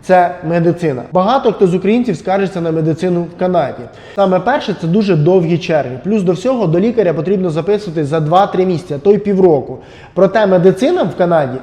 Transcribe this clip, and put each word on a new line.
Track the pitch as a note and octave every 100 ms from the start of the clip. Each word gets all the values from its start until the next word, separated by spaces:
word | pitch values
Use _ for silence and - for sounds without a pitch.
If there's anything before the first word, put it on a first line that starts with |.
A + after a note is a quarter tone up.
Це | - F#3 F3 - D#3
медицина. | E3+ E3+ E3+ E3 B2+ -
Багато | E3+ F#3+ C4+ C4
хто | G3 F#3+
з | F3+
українців | F#3 A#3 A#3+ E3
скаржиться | - G3 G3 F3+
на | E3
медицину | D#3+ D#3+ D#3+ F#3 F3
в | E3+ -
Канаді. | F#3 F3 C#3 A2 A#2+ - - -
Саме | F#3+ F#3
перше, | F3+ C#4+ - F#3+
це | E3
дуже | F#3 G3+ E3+
довгі | D3+ F#3+ E3 E3+
черги. | - D#3+ C3 B2+
Плюс | F3+ A3
до | F#3
всього | F3+ B3 C4 F#3+
до | E3+
лікаря | A3 A#3+ F#3+
потрібно | D#3+ D#3 G3 F#3
записуватись | D#3 D#3+ G#3 G#3 D#3+ C#3+
за | D#3+
два-три | D3+ F3+ G3 F#3+ F#3
місяці, | E3+ -
а | C#3+
то | G3
й | G3+
півроку. | G3+ F#3+ F#3+ D3 A#2+ - - - -
Проте | - F#3+ G#3 G#3
медицина | F#3 F3+ F#3 C4+ F4+
в | A#3 -
Канаді | F3 E3 C3+ B2+